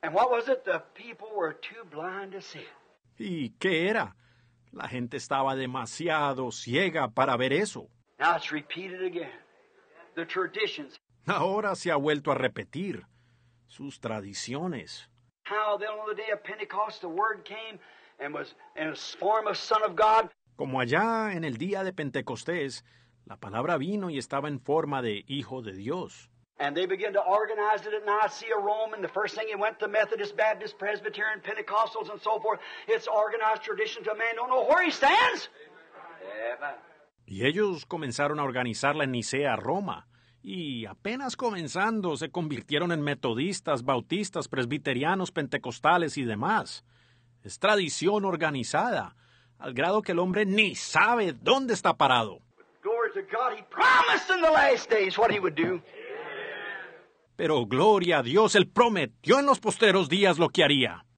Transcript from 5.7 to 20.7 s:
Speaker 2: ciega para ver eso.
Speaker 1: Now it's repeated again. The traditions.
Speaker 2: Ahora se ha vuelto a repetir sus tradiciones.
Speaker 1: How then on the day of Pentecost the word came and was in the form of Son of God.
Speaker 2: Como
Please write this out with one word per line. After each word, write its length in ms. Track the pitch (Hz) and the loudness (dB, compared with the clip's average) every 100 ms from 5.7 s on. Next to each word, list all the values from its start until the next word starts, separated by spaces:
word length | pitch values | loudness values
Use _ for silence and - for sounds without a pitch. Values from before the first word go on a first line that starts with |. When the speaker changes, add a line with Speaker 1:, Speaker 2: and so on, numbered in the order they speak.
| 127 117 - 165 156 143 131 127 | -6 -10 -6 -2 0 0 -2 -6
Speaker 2:
ciega 580 | - - 127 190 160 127 | -8 -2 0 0 0 -2
para 280 | 113 135 120 | 2 2 4
ver 160 | 127 | 2
eso. 360 | 143 208 - - _ _ _ | 2 0 -6 -16 _ _ _
Speaker 1:
Now 180 | 147 170 | 2 2
it's 140 | - | -2
repeated 540 | 151 147 165 190 185 | -8 -8 -12 -10 -6
again. 260 | 185 175 147 - _ _ _ _ _ - - | -6 -6 -10 -14 _ _ _ _ _ -20 -16
The 100 | - | -10
traditions. 720 | 165 180 180 202 208 - 196 - _ _ - | -6 -4 -4 -2 -4 -4 -14 -18 _ _ -4
Speaker 2:
Ahora 480 | 185 170 196 208 | 0 0 0 -2
se 160 | 185 175 | -4 0
ha 60 | 151 | 0
vuelto 360 | 143 151 143 | 2 0 0
a 20 | |
repetir 680 | 131 127 - 101 147 196 - - _ _ _ _ _ _ | 0 0 -4 -10 -8 -8 -8 -12 _ _ _ _ _ _
sus 340 | - 139 - | -16 -16 -10
tradiciones. 1080 | 117 110 101 98 - 135 180 139 80 - - _ _ _ | -6 -6 -8 -12 -8 -8 -6 -8 -10 -18 -20 _ _ _
Speaker 1:
How 320 | - 208 214 202 | -8 -4 -2 -2
then 120 | 214 | -4
on 180 | 214 214 | -8 -6
the 60 | |
day 160 | 202 220 | -6 -4
of 100 | 208 | -4
Pentecost 580 | - 214 208 185 214 - | -6 -12 -8 -4 -4 -6
the 80 | 180 | -8
word 360 | 165 220 208 | -2 0 -2
came 340 | - 208 220 196 - - - _ | -10 -14 -14 -16 -20 -20 -20 _
and 140 | 143 | -10
was 200 | 147 147 - - - | -8 -10 -14 -20 -8
in 140 | 156 | -6
the 60 | 147 | -6
form 500 | - - 185 220 214 | -12 -4 2 2 2
of 100 | 175 | -4
Son 260 | - 220 | 0 2
of 120 | 214 | 2
God. 360 | 175 214 220 214 _ _ - | 4 6 6 2 _ _ -8
Speaker 2:
Como 240 | 139 | -4